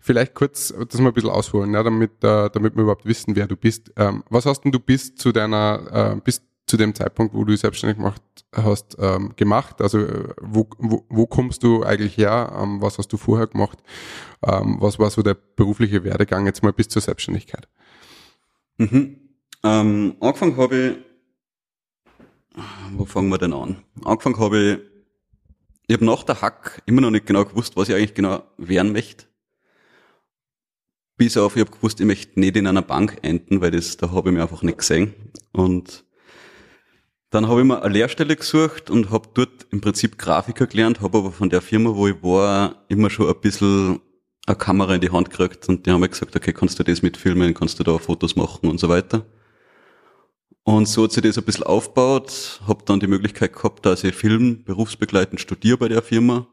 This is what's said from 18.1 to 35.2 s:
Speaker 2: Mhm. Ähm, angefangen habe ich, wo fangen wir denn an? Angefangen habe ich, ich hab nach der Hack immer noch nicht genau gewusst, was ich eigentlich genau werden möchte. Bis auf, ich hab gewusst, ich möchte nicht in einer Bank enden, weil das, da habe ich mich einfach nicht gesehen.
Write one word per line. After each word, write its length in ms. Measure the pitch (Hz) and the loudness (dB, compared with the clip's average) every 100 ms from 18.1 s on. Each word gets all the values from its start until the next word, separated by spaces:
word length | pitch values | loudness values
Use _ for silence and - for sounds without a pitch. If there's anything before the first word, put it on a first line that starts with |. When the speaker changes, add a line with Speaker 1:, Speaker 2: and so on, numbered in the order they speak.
| - _ _ _ _ _ _ | -20 _ _ _ _ _ _
Speaker 2:
Mhm. 380 | 110 123 139 - _ _ _ - | 2 2 0 -8 _ _ _ -4
Ähm, 540 | 107 107 107 104 101 - | 0 2 2 2 -2 -2
angefangen 380 | 123 143 180 127 | -2 0 0 2
habe 200 | 127 131 | 0 2
ich, 200 | 127 - - _ _ _ _ _ _ _ _ _ _ _ _ _ _ - 104 101 98 98 | -2 -4 -14 _ _ _ _ _ _ _ _ _ _ _ _ _ _ -20 -18 -16 -14 -8
wo 80 | |
fangen 240 | 98 98 95 | -6 -2 0
wir 100 | 95 | 0
denn 140 | 87 | -2
an? 320 | 71 64 98 _ - | -4 -8 -10 _ -12
Angefangen 360 | - 107 143 110 | -2 0 0 0
habe 200 | 107 107 | 0 4
ich, 200 | 101 104 - _ _ _ _ _ _ _ _ _ _ | 2 0 -6 _ _ _ _ _ _ _ _ _ _
ich 80 | |
hab 60 | 113 | 2
nach 220 | 113 117 | 2 0
der 160 | - 139 | -2 -2
Hack 420 | 101 - - - - | -4 -6 -18 -14 0
immer 160 | 123 | 2
noch 80 | 127 | 4
nicht 160 | 107 - | 0 2
genau 180 | 101 | 2
gewusst, 320 | 101 98 - - | 2 -2 -6 -4
was 140 | 98 | 0
ich 40 | |
eigentlich 200 | 101 107 | 0 0
genau 280 | - 95 95 - - | 0 -2 -2 -8 -18
werden 360 | 85 92 101 | -2 0 0
möchte. 340 | 104 - - _ _ _ _ _ _ _ _ _ _ _ _ _ _ _ _ _ _ _ _ | -2 -8 -16 _ _ _ _ _ _ _ _ _ _ _ _ _ _ _ _ _ _ _ _
Bis 180 | 117 113 | 0 2
auf, 180 | 104 | 0
ich 60 | 117 | 0
hab 100 | 107 | -2
gewusst, 300 | - 110 - | -2 -6 0
ich 60 | 104 | 0
möchte 340 | 98 - - | 0 -4 0
nicht 160 | 95 101 | 2 2
in 100 | 98 | 2
einer 140 | 95 | 0
Bank 380 | 90 67 104 - | 0 -2 -2 -4
enden, 380 | 71 85 - 98 | -4 -4 0 0
weil 120 | 87 | 0
das, 260 | 87 85 - | -2 -4 -6
da 120 | 87 | -4
habe 200 | 92 87 | -2 0
ich 20 | |
mich 100 | 87 | 0
einfach 200 | 85 82 | -2 -2
nicht 160 | 85 82 | -4 -2
gesehen. 340 | - 80 101 - | 0 0 0 -4